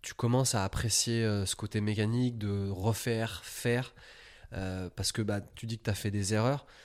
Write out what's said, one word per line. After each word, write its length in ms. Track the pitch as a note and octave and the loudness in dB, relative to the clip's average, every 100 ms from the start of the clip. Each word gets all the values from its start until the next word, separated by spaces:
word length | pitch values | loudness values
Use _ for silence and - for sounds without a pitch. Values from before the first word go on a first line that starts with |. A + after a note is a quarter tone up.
tu 140 | - - | -14 -2
commences 400 | A#2+ B2 C3 A2+ | 2 4 4 2
à 80 | |
apprécier, 600 | F#2+ - A#2 - - A#2 | 0 0 0 0 2 2
euh, 220 | A2+ G#2 G2 | 2 2 0
ce 100 | - | -2
côté 240 | G#2+ A2 | -2 0
mécanique, 600 | G#2 G#2 G#2+ A#2+ B2 A#2+ | 0 2 2 2 2 0
de 300 | G#2 G2+ G2 | -2 0 0
refaire, 720 | F#2 G2+ A2+ - A#2 A2+ F#2 - | 0 0 0 0 0 -2 -4 -12
faire, 480 | - A#2+ A#2+ B2+ - - - - - - | -4 0 0 -2 -10 -20 -20 -20 -20 -12
euh, 360 | A#2 F#2+ F#2 F2+ - | -6 -4 -4 -6 -4
parce 160 | G2 | -4
que, 100 | - | 0
bah, 200 | G#2+ G2+ | 0 0
tu 260 | - - A2+ | -4 -10 -8
dis 100 | A2+ | -4
que 60 | |
t'as 100 | - | -2
fait 180 | G2+ G#2+ | -2 -2
des 220 | G2+ G2 | 0 2
erreurs, 320 | G#2+ A#2 C#3 - - | 2 4 2 -4 -20